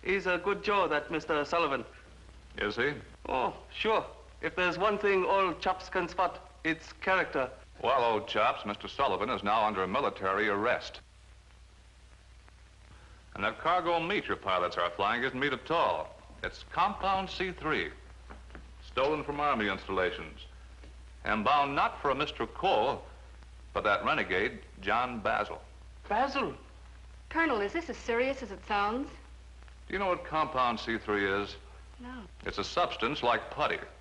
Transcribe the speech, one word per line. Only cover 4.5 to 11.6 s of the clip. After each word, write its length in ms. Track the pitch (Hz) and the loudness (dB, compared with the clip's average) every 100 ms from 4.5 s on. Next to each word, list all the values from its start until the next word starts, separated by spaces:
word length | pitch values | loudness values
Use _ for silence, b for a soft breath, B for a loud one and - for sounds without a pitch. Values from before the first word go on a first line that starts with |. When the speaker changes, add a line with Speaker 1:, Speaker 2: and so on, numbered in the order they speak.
| - | 0
Speaker 1:
there's 220 | 180 165 | 0 4
one 200 | 208 202 | 2 4
thing 260 | 202 190 | 4 4
old 360 | 185 196 185 156 | 4 4 2 0
Chops 280 | 156 147 - | -2 -2 -2
can 200 | 185 170 | -2 -2
spot, 400 | - 180 - - - | 0 0 -2 -16 -4
it's 280 | 156 160 - | -2 -2 -6
character. 560 | - 196 185 156 151 127 - - - | -4 2 2 2 0 -2 -4 -20 -2
Speaker 2:
Well, 200 | 113 135 | 2 4
old 240 | 117 107 98 | 6 4 2
Chops, 380 | 107 101 - | 4 4 2
Mister 240 | 104 104 98 | -4 -6 -8
Sullivan 420 | - 139 92 107 | 0 2 2 0
is 120 | 101 | 0
now 220 | 101 110 | 2 4
under 220 | 110 98 92 | 4 2 0
military 640 | 117 117 - 95 98 107 | 2 0 0 0 2 2
arrest. 520 | 101 117 87 - - - - - - - - | 2 2 0 -2 -14 -20 -20 -20 -20 -20 -20